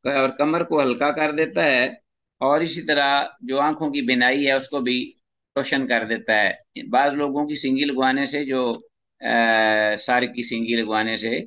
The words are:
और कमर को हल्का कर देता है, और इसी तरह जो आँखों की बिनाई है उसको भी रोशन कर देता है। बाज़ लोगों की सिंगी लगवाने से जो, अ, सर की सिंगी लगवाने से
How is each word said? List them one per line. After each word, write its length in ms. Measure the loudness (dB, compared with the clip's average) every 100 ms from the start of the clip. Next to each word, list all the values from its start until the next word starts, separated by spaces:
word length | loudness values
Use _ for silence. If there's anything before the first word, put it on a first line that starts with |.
और 320 | 0 0 0 0
कमर 260 | 0 0
को 160 | 0 2
हल्का 300 | 2 2 0
कर 200 | 0 -2
देता 300 | 0 -2 0
है, 360 | 2 2 0 -4 _ _ _ _
और 220 | 0 2
इसी 200 | 0 -2
तरह 520 | 0 2 2 2 -2 -8
जो 140 | -4 0
आँखों 300 | 0 0 -4
की 120 | -2
बिनाई 400 | 0 2 2 2
है 120 | 2 0
उसको 240 | 0 -2
भी 160 | -2 -2 -4 _ _ _ _ -4
रोशन 300 | -2 -2 0
कर 180 | -2 0
देता 280 | -6 0 2
है। 220 | 2 -2 _ -14 -2
बाज़ 260 | 2 2 0
लोगों 300 | -2 -2 -2
की 100 | -2
सिंगी 280 | 0 0
लगवाने 420 | 0 0 0 0 -2
से 180 | -2
जो, 180 | -2 -2 -2
अ, 1200 | -4 -10 _ _ _ -2 2 2 2 2 2 2 2
सर 280 | 2 2 0
की 140 | -4
सिंगी 320 | -6 -4 -2 -2
लगवाने 400 | 0 -2 0 -2
से 220 | -2 -4